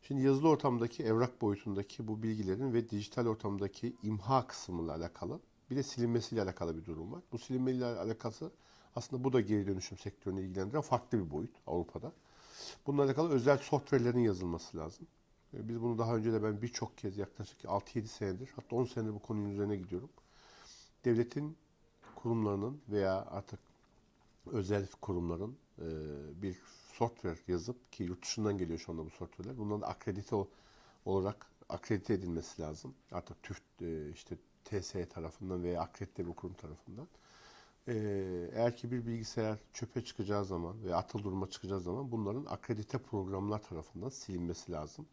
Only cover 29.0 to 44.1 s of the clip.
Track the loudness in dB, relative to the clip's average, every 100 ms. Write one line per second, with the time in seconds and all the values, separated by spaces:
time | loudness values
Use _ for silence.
29 | -6 -8 -12 -8 -8 -4 -2 0 -2 -4
30 | -4 -4 0 0 0 -6 -20 -20 -20 -12
31 | 0 2 2 -2 -12 _ -10 -10 0 0
32 | 2 0 2 -2 -4 -6 -6 -6 -12 -18
33 | _ -8 -8 -14 -10 -12 _ _ -6 -4
34 | -6 -10 -12 -12 -12 _ -4 -4 -2 -6
35 | -6 -6 -8 -8 -4 -2 0 0 -2 -4
36 | -10 -6 -6 -6 -8 -10 -14 -14 -14 -14
37 | -14 -18 -20 -20 -20 -20 -20 _ -4 -2
38 | 0 0 0 -2 -4 2 2 2 -4 -2
39 | -2 -4 -2 0 0 0 -6 -10 -4 -4
40 | -6 -6 0 2 2 -2 -2 -4 0 0
41 | 0 -4 -2 -2 -2 -6 -4 -2 -2 -4
42 | -2 -2 0 -2 -4 -8 -4 -4 -2 -4
43 | -2 -4 -2 0 0 -2 -4 -8 -8 -8
44 | -8